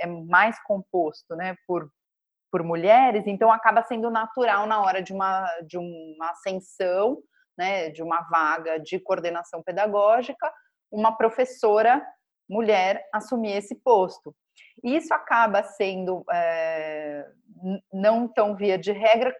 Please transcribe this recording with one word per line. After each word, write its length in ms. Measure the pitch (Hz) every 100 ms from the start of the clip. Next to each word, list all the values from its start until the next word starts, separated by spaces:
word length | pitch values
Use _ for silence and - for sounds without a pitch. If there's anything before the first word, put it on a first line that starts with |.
é 60 | 170
mais 560 | 170 165 180 214 226
composto, 720 | - 202 190 185 160 - - 165
né, 180 | 185 180 -
por, 220 | 180 151 _ _ _ _ _ _
por 120 | 175
mulheres, 640 | 170 165 180 226 262 214 208
então 260 | 196 226
acaba 300 | 226 226 214
sendo 280 | 233 233 226
natural 560 | 226 220 262 240 202 208
na 160 | 220
hora 200 | 196 185
de 100 | 180
uma, 360 | 190 190 190 190 170 165
de 120 | 180
uma 520 | 175 170 160 156 165
ascensão, 880 | 170 - 190 185 - 185 180 214 294 - _ _ -
né, 340 | 185 196 165
de 120 | 156
uma 200 | 165 170
vaga 560 | 160 165 156 165 160 160
de 200 | 156 185
coordenação 640 | - 185 170 170 175 170
pedagógica, 880 | 160 180 214 208 208 233 247 277 302 - _ _ _
uma 260 | 208 220 220
professora 880 | 226 226 254 - 220 208 220 262 - - _ _ -
mulher 520 | 196 220 208 185 202 -
assumir 380 | 214 214 247 220
esse 240 | 202 202 240
posto. 580 | - 220 185 - - - _ _ - _
E 120 | 240 294
isso 180 | 311
acaba 480 | - - 269 220 196
sendo, 600 | 202 - 196 185 185 180 -
é, 960 | 175 170 165 160 160 156 151 151 147 143 _ _ 170
n-, 200 | 185 190 _
não 380 | 190 202 226 240
tão 260 | 233 208
via 220 | 202 202 190
de 160 | 175
regra 420 | 202 220 226 254